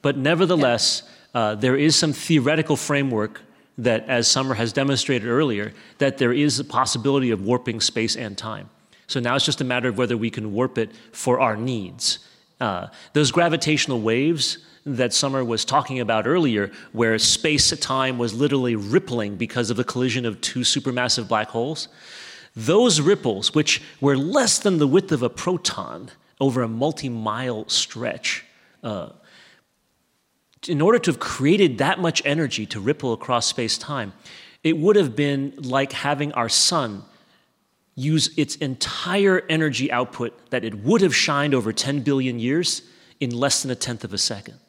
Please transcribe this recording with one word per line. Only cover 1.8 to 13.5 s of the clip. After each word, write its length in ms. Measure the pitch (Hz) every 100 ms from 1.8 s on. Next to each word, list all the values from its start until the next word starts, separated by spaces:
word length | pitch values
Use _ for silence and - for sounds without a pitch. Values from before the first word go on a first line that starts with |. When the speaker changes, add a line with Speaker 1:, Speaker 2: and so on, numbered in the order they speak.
| 151 151
Speaker 1:
some 160 | 160
theoretical 640 | 139 - 156 127 156 156 143
framework 640 | - 143 139 113 107 - - _ _ -
that, 320 | 120 107 117
as 200 | 123 113
Summer 260 | - 135
has 180 | 113 117
demonstrated 560 | 139 139 135 - 127 110
earlier, 440 | 120 151 104 107 - - _
that 200 | 139 135
there 140 | 120
is 280 | 123 147 120
a 40 |
possibility 640 | 143 120 131 123 123 139 127
of 100 | 107
warping 380 | 98 120 123 110
space 340 | - 117 110
and 240 | - 113 98
time. 320 | 110 104 101 _ _ _ -
So 100 | 139
now 140 | 120
it's 100 | 135
just 160 | - -
a 40 |
matter 240 | 131 123 127
of 100 | 104
whether 180 | 120 117
we 140 | 113
can 220 | - 107
warp 260 | 101 131 -
it 140 | 110 - -
for 280 | - - 123
our 160 | 127 107
needs. 640 | 123 120 92 92 - - - _ _ _
Uh, 260 | 117 90 - - -
those 180 | 147 139
gravitational 680 | 165 170